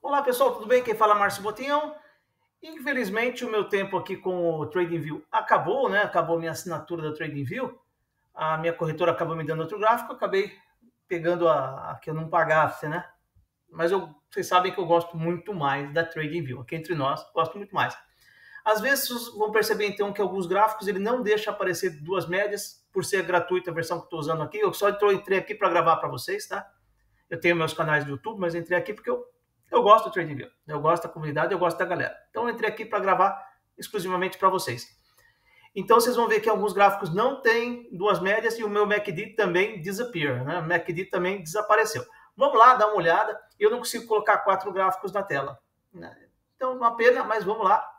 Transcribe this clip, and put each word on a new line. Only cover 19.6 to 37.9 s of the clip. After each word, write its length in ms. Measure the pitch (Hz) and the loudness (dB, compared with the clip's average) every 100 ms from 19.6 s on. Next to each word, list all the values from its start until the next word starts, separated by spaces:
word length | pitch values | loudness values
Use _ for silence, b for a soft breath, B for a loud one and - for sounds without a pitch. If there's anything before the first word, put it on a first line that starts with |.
| 214 202 208 | 2 0 -2
então, 260 | 196 202 | -2 -4
que 80 | 196 | -2
alguns 260 | 196 190 170 | -2 -2 -2
gráficos 420 | 185 214 - 196 | 2 2 2 -4
ele 100 | 190 | -2
não 240 | 208 254 | -2 -2
deixa 300 | 202 214 214 | 2 0 0
aparecer 500 | 202 185 170 185 151 | -4 -2 -2 -4 -6
duas 240 | 151 185 165 | -4 -4 -2
médias, 580 | 180 208 202 - - _ | -2 -2 -4 -10 -16 _
por 120 | 190 | -6
ser 180 | - 196 | -2 -2
gratuita 480 | 170 180 170 180 180 | 2 0 2 -2 -2
a 40 | |
versão 260 | 165 - 170 | -6 -4 -6
que 60 | - | -6
eu 40 | |
tô 80 | 165 | -8
usando 240 | 147 156 | -4 -4
aqui. 160 | 151 208 | -4 0
Eu 160 | 202 | -2
só 140 | - 202 | 2 0
entro-, 240 | 202 208 | 2 2
entrei 260 | 190 - 185 | 2 0 -2
aqui 160 | - | -2
pra 160 | - 185 | -2 2
gravar 280 | 170 160 160 | 4 4 2
pra 100 | 151 | 0
vocês, 400 | 139 - 202 - | -6 -6 -8 -6
tá? 200 | 190 - _ _ _ _ _ _ | -10 -10 _ _ _ _ _ _
Eu 80 | 165 | -2
tenho 160 | 175 | 0
meus 180 | 170 156 | 2 0
canais 320 | - 156 151 | -2 0 0
do 60 | 143 | -2
YouTube, 300 | 139 - 214 | -8 -8 -4
mas 160 | 175 170 | -4 -4
entrei 200 | 170 175 | -2 -2
aqui 160 | - | -2
porque 160 | 208 - | -8 -4
eu 160 | 247 - _ _ _ _ | -4 -6 _ _ _ _
eu 100 | 165 | 2
gosto 220 | 196 220 | 8 8
do 80 | 214 | 8
TradingView, 380 | 190 160 135 - _ - | -4 -4 -6 -12 _ -10
eu 140 | 147 | -2
gosto 240 | 151 175 | 2 2
da 40 | - | 0
comunidade, 420 | - 156 147 170 | -8 -6 -2 -2
eu 80 | 190 | 0
gosto 200 | 180 - | 0 0
da 80 | 180 | -4
galera. 280 | 175 - - _ | -2 -4 -8 _
Então, 180 | 214 240 | -6 -4
eu 60 | |
entrei 160 | - 220 | -2 -4
aqui 160 | 208 | -4
pra 160 | - 208 | -4 -2
gravar 420 | 190 185 196 196 B B _ - | 2 4 4 2 B B _ -16
exclusivamente 580 | - 208 185 180 180 - | -8 -6 -2 -2 -2 2
pra 140 | 190 | 2
vocês. 360 | 185 175 120 - _ b b b b b b b | 2 -4 -8 -10 _ b b b b b b b
Então, 240 | 202 185 233 | -10 4 6
vocês 160 | 233 | 6
vão 140 | 233 233 | 2 2
ver 120 | 214 | 2
que 80 | 226 | 2
alguns 240 | 202 202 | 0 0
gráficos 380 | 190 202 196 180 | 4 4 4 -2
não 260 | 175 247 269 | 0 0 2
têm 480 | 233 233 240 240 - | 2 2 0 -6 -12